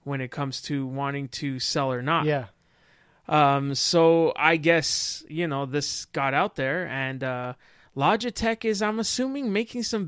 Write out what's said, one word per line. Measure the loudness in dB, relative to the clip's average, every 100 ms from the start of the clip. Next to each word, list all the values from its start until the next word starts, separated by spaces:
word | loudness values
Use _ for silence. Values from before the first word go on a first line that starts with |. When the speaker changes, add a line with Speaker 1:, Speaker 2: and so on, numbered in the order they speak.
Speaker 1:
when | -6 -4
it | -4
comes | -4 -4 -6
to | -4 -4 -2
wanting | -4 -4 -4 -6
to | -6 -4 -4
sell | -2 0 0
or | 0
not. | 0 2 2
Speaker 2:
Yeah. | 0 -4 _ _ _ _ _ _ _ 0
Speaker 1:
Um, | 4 6 4 0
so | 0 2 6 6 6 4 2
I | 2 4
guess, | 4 4 2 -2 -4 -8 -10
you | -4 -2
know, | -2
this | -2 -2 -4 -6
got | -6 -2 0
out | 2 0 -2
there, | -2 -2 -4
and, | -4 -4 -4
uh, | -4 -4 -6 -10 _ _ _ 0
Logitech | 2 2 0 -2 -2 0 -2
is, | 0
I'm | -2 -2
assuming, | -2 -2 -2 -2 -2
making | -2 -2 -4
some | -4 -4